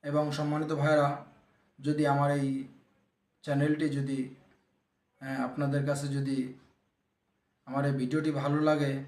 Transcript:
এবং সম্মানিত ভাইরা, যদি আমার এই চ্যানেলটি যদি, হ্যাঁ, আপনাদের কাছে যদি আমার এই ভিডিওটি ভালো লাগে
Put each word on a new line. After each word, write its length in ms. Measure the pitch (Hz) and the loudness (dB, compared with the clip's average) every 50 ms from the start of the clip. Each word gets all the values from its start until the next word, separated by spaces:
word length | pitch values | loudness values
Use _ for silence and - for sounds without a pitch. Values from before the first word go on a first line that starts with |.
| - | -6
এবং 200 | 147 143 151 151 147 | 0 0 0 0 0
সম্মানিত 400 | 143 - 151 147 151 151 156 151 | -2 -2 -2 -2 -2 -2 -2 -2
ভাইরা, 360 | 160 143 143 156 156 151 143 139 143 - - - - _ _ _ _ _ _ _ _ - | -2 0 2 4 4 4 4 4 0 -4 -10 -18 -20 _ _ _ _ _ _ _ _ -8
যদি 240 | 135 147 151 151 151 143 | -2 -2 0 2 2 2
আমার 220 | 139 139 143 143 | 4 4 2 2
এই 160 | 143 143 135 135 135 135 - - - - _ _ _ _ _ _ _ _ _ _ _ _ _ | 2 0 0 -2 -2 -4 -6 -10 -14 -20 _ _ _ _ _ _ _ _ _ _ _ _ _
চ্যানেলটি 440 | - 143 139 147 151 151 151 160 151 | -2 0 2 2 2 2 2 0 -2
যদি, 300 | 139 139 139 135 135 131 127 127 - - - _ _ _ _ _ _ _ _ _ _ _ _ _ _ _ | 0 -2 -2 -2 -2 -4 -4 -6 -8 -20 -20 _ _ _ _ _ _ _ _ _ _ _ _ _ _ _
হ্যাঁ, 180 | 135 135 135 131 123 | -10 -8 -6 -4 -4
আপনাদের 380 | 123 - 147 143 139 139 143 139 | -4 -2 -2 -2 0 0 0 0
কাছে 220 | 143 143 139 143 139 | 0 -2 -2 -2 -4
যদি 300 | 139 139 139 135 135 135 127 127 - - - _ _ _ _ _ _ _ _ _ _ _ _ _ _ _ _ _ _ _ _ - | -2 -2 -2 0 0 -2 -2 -4 -6 -14 -20 _ _ _ _ _ _ _ _ _ _ _ _ _ _ _ _ _ _ _ _ -6
আমার 160 | 127 139 139 | -2 0 0
এই 80 | 143 135 | 2 2
ভিডিওটি 380 | 135 127 123 143 156 151 156 | 0 0 0 0 0 0 0
ভালো 260 | 147 139 139 143 143 151 | -2 0 0 0 2 2
লাগে 320 | 156 151 151 147 147 139 135 135 139 | 4 4 4 4 2 0 -2 -4 -6